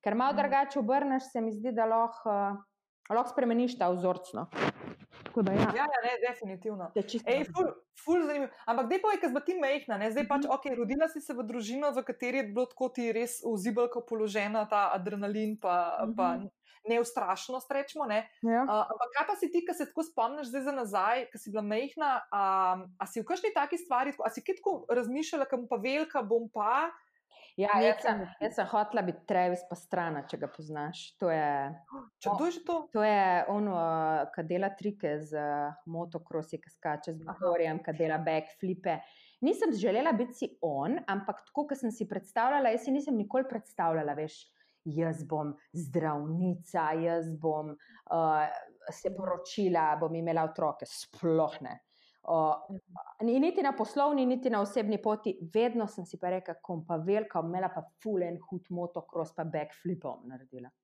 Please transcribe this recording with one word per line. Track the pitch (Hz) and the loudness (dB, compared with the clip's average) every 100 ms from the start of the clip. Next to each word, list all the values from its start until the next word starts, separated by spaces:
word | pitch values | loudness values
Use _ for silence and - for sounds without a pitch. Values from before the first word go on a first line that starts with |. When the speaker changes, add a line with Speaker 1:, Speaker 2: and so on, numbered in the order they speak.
Speaker 1:
Ker | 208 | 2
malo | 220 262 | 2 2
Speaker 2:
Mhm. | 277 | 4
Speaker 1:
drugače | 277 269 277 285 | 4 4 2 0
obrneš, | 220 269 285 262 | 2 4 4 0
se | 262 240 | 0 -2
mi | 226 | -2
zdi, | 214 233 | -2 -2
da | 226 226 | 2 4
lahko, | 226 233 233 226 | 4 2 0 -2
eh, | 202 202 202 - _ _ _ - | 0 0 -2 -10 _ _ _ 0
lahko | 220 247 | 0 2
spremeniš | - 247 233 247 247 | 2 2 4 2 2
ta | 180 | 2
vzorec, | 180 180 180 - | 2 2 0 -4
no. | 107 170 - - - - - - - | -10 -8 -2 -2 -2 -14 -16 -20 -16
Tako | - - | -6 0
da | 185 | 2
ja. | 196 | 4
Speaker 2:
Ja, | 214 214 | 2 2
ja, | 294 269 | 0 0
ne, | 233 240 | 0 0
definitivno. | 240 240 202 190 214 208 175 | -2 -2 -10 -8 -8 -6 -4
Speaker 1:
To | - | -2
je | |
čisto | 202 233 220 | -2 -4 0
Speaker 2:
Ej, | 262 | 0
Speaker 1:
dobro. | 302 | 0
Speaker 2:
ful, | 349 339 - _ - | 0 -2 -2 _ -14
ful | - 349 | 2 2
zanimivo. | 311 294 269 - | 2 0 -4 -6
Ampak | - 233 233 | -2 0 2
daj | 381 | 2
povej, | 427 403 | 2 2
ke | 339 | 2
si | |
bila | 254 | 0
ti | - 370 | -2 0
majhna, | 277 285 285 202 | 2 0 -2 -2
ne, | 214 | 0
zdaj | 226 - | 0 0
pač, | 285 | 0
Speaker 1:
Mhm. | 285 | 2
Speaker 2:
okej, | 269 285 | 0 0
rodila | 240 220 277 320 | -2 0 2 0
si | 320 | 0
se | - | -8
v | 247 | -6
družino, | 220 240 208 254 285 | -4 -6 -4 -2 0
v | 247 | 0
kateri | 262 - 247 254 | -4 -4 -2 -2
je | |
bilo | 220 202 254 | -2 -2 -2
tako | - 254 | -2 -4
ti | 254 233 | -2 0
res | 220 233 - | 0 -2 -4
v | - 214 | -2 -2
zibelko | 196 226 240 240 | 0 2 0 -2
položena | 233 226 214 208 208 220 | -6 -2 0 0 0 0
ta | 214 208 196 | 2 2 2
adrenalin | 190 180 208 202 208 220 214 | 0 -2 -4 -4 -2 -2 -2
pa, | 185 175 170 - 220 | 2 2 2 0 -2
pa | 226 247 | 2 0
Speaker 1:
Mhm. | - 196 _ _ - 214 | 0 -6 _ _ -14 0
Speaker 2:
neustrašnost, | 233 233 - 190 190 - 254 - | 0 0 -2 -2 -2 -2 -8 -2
recimo, | 277 277 311 269 | -2 -2 -4 -2
ne. | 214 220 _ | -2 -2 _
Speaker 1:
Ja. | 226 233 | 0 2
Speaker 2:
Eh, | 262 214 | 2 2
ampak | - - 240 | 0 -2 -2
kaj | 254 311 | -2 -2
pa | - | 0
si | - | 0
ti, | 349 | 0
ke | 349 | -2
se | 339 285 | -4 -4
tako | - | -4
spomniš | 320 - 233 294 262 | -6 0 0 -2 -6
zdaj | 262 | -4
za | 262 | -2
nazaj, | 277 226 196 190 247 - | -2 -2 2 2 2 -2
ke | 220 | -10
si | - | -6
bila | 208 | -4
majhna, | 208 214 277 - 294 254 - | -2 -2 -2 -2 0 0 0
a, | 202 196 190 185 185 185 | 0 2 4 4 2 -4
a | - | -8
si | 202 - | -6 -6
v | |
kakšni | 214 359 427 | -2 0 0
taki | 427 285 339 | 0 0 -2
stvari | 349 247 269 | 0 2 2
tako, | 269 | 0
a | 220 | -4
si | - | -4
kaj | - 381 | -4 -2
tako | - 339 - | -2 -2 0
razmišljala, | 240 226 262 320 320 269 | 0 2 -2 -2 0 0
ke | 247 | -2
bom | 240 | -2
pa | 233 | -2
velika, | 226 277 311 285 | 0 0 0 -2
bom | 208 233 226 | 2 0 0
pa | 220 208 262 330 - _ _ _ - - - | -2 2 2 2 -4 _ _ _ -20 -16 -2
Speaker 1:
Ja, | 202 | 4
jaz | 208 | 6
Speaker 2:
nekaj | 214 214 | 6 4
Speaker 1:
sem, | - | 2
Speaker 2:
naredila? | 214 180 - | 0 -4 -4
Speaker 1:
jaz | 208 | -4
sem | 233 190 | -2 0
hotela | 214 208 233 | 2 2 0
biti | 180 170 | -2 -4
Travis | - 190 180 180 | 0 2 4 0
Pastrana, | - 175 - 185 170 151 | -4 -12 -4 -2 -2 -4
če | 135 156 | -6 -8
ga | 151 | -8
poznaš. | - 156 151 147 175 - _ | -8 -10 -6 -6 -8 -14 _
To | 185 | 2
je | 160 151 143 139 156 - 269 247 _ | 4 2 2 -2 -6 -14 -16 -16 _
Speaker 2:
Če, | - | -2
kdo | 202 330 | 0 0
je | |
že | 339 | -2
to? | - 339 302 | -2 -2 -2
Speaker 1:
To | 220 | 2
je | 214 208 190 180 - | 4 6 6 4 2
on, | 202 208 | 0 0
eh, | 180 165 160 156 156 139 | 2 2 2 2 2 0
ke | - | -4
dela | 160 180 196 | -2 0 0
trike | 196 202 208 160 147 | -2 -6 -2 -2 -2
z, | 151 | -4
eh, | 151 147 147 147 147 | -2 0 0 -2 -6
motokrosi, | - 165 170 165 165 160 156 156 | -8 -6 -6 -8 -6 -6 -6 -10
ke | - | -12
skače | _ 165 151 165 | _ -4 -4 -6
z | 160 | -10
Speaker 2:
Aha. | 160 | -10
Speaker 1:
motorjem, | 190 185 170 165 160 | -2 0 2 2 0
ke | 165 | -4
dela | 156 160 156 | 0 0 2
backflipe. | 165 156 156 - 190 185 185 156 - - - _ | 0 0 -2 -6 -4 -2 -2 -2 -6 -20 -20 _
Nisem | 269 - 403 | 0 2 2
želela | 220 202 208 311 | 2 2 2 2
biti | 220 247 | 2 0
si | - 254 - | -4 -8 -4
on, | 165 139 147 320 | -2 0 0 -2
ampak | - 196 202 190 | -2 -4 -2 -8
tako, | - - 294 | -6 -4 -4
ke | |
sem | 269 233 | -2 -4
si | 226 208 | -4 -6
predstavljala, | 190 - - 240 285 254 | -6 -4 0 2 4 4
jaz | 233 | 2
si | 254 | 2
nisem | 269 285 233 | 0 2 0
nikoli | 208 254 | 2 0
predstavljala, | 262 233 - - 170 160 147 | 0 -4 -10 -2 2 2 0
veš, | 143 156 - - _ _ _ - | -2 -6 -8 -20 _ _ _ -6
jaz | 151 165 165 | 0 0 0
bom | 147 156 147 143 _ | -2 -2 -2 -6 _
zdravnica, | 165 147 170 160 147 151 165 185 180 - 180 156 | -8 -2 0 0 0 -2 0 0 0 -2 0 0
jaz | 160 165 170 165 | 2 2 0 -2
bom, | 156 160 151 151 147 - - - | -2 0 0 -4 -10 -18 -20 -2
eh, | 165 160 156 151 - - - - | 2 4 4 2 -2 -10 -14 -14
se | - 190 | -4 -4
poročila, | 190 190 175 - - 196 170 156 151 | -2 -4 -4 -4 0 2 4 4 2
bom | 160 | 0
imela | 165 165 165 | 0 0 2
otroke. | 160 160 156 147 - | 0 0 -2 -2 -10
Sploh | - - - 175 160 156 - | -14 -16 -4 2 4 2 -2
ne. | 131 117 _ _ _ _ | -12 -12 _ _ _ _
O, | - 165 156 151 - | 0 2 4 2 -2
Speaker 2:
Mhm. | 190 _ 175 - - | -14 _ -16 -16 -4
Speaker 1:
ni, | 233 254 | 2 4
niti | 311 359 | 4 4
na | 277 | 0
poslovni, | - - - 285 285 254 | 0 -2 2 2 4 2
niti | 254 254 | 2 2
na | 220 | 2
osebni | 202 247 208 208 | 2 0 0 0
poti. | 214 214 214 - | 0 0 -2 -4
Vedno | 165 214 240 233 202 | 0 2 2 2 -2
sem | - | -4
si | 175 180 | -12 -6
pa | 180 | -2
rekla, | 185 185 | -2 -4
ko | 165 - | -10 -6
bom | 175 | -8
pa | 160 170 | -2 -2
velika, | 165 208 214 175 | 2 0 0 -4
bom | 165 | -2
imela | 180 185 | -2 -2
pa | 170 - _ | -4 -10 _
ful | 220 196 | -4 -2
en | 175 170 | -2 -4
hud | - 180 - | -10 -12 -6
motokros, | 175 175 170 - 165 160 | -6 -4 -8 -8 -6 -6
pa | - | -4
backflip | 160 156 151 - 175 170 | -4 -4 -6 -8 -6 -4
bom | 143 - | -6 -10
naredila. | 117 127 131 127 123 _ | -12 -16 -16 -16 -16 _